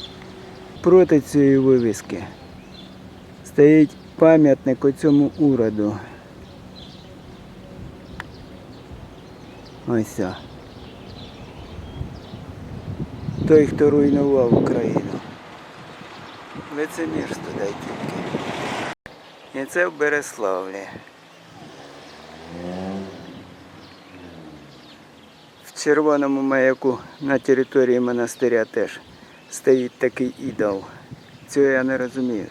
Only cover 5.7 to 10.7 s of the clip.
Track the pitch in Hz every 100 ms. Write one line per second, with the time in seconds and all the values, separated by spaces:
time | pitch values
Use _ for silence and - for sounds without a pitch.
5.7 | 107 104 101 - - - - - - -
6.7 | - - - - - - - - - -
7.7 | - - - - - - - - - -
8.7 | - - - - - - - - - -
9.7 | - - 117 110 - 92 - - - -